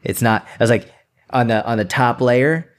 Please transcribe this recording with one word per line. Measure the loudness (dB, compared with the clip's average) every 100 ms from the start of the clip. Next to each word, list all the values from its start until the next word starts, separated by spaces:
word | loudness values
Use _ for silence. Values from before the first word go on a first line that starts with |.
It's | -6 -2
not." | 0 0 -4 -2
I |
was | 2
like, | 2 -2 _ _ _ _
"On | -2 0
the, | 0 0
on | -4
the | -2
top | 0 0 0
layer | 2 2 2 -2 -6